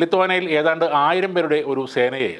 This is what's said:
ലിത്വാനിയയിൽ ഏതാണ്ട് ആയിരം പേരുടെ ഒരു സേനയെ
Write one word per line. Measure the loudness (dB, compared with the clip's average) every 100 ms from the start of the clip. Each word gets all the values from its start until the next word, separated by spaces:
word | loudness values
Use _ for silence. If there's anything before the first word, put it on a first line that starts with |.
ലിത്വാനിയയിൽ | 0 2 2 0 0 0
ഏതാണ്ട് | 2 0 0 2
ആയിരം | 2 2 0
പേരുടെ | 0 0 0 -2
ഒരു | -4 -4
സേനയെ | -2 0 0 -4